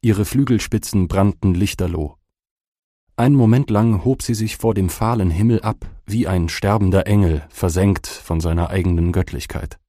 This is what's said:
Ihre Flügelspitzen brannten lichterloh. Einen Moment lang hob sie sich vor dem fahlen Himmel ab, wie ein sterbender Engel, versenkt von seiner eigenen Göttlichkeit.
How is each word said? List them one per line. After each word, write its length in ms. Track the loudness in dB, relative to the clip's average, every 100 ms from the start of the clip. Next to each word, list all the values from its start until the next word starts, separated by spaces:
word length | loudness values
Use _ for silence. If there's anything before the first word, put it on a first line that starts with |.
Ihre 220 | 2 0
Flügelspitzen 840 | 0 0 2 0 0 -6 -2 -2 0
brannten 460 | 2 2 2 0
lichterloh. 640 | 2 -2 -2 -4 -4 -8 -10 _ _ _ _ _ _ _ _ _ 0
Einen 180 | 4 6
Moment 340 | 6 4 2
lang 340 | 2 2 2
hob 180 | 0 -2
sie 140 | -2 -4
sich 220 | -4 -2
vor 160 | -2
dem 160 | 0 -2
fahlen 420 | -2 -2 0 0
Himmel 300 | 2 2 2
ab, 240 | -2 -6 -10 -16 -6
wie 220 | -4 0
ein 220 | 0 -2
sterbender 580 | -2 0 2 2 2 2
Engel, 380 | 2 2 0 -6
versenkt 580 | -4 -2 2 0 0 -4
von 320 | -16 -6 -4
seiner 300 | -2 -2 -2
eigenen 420 | -2 0 0 0
Göttlichkeit. 680 | 0 -2 -6 -10 -10 -10 -16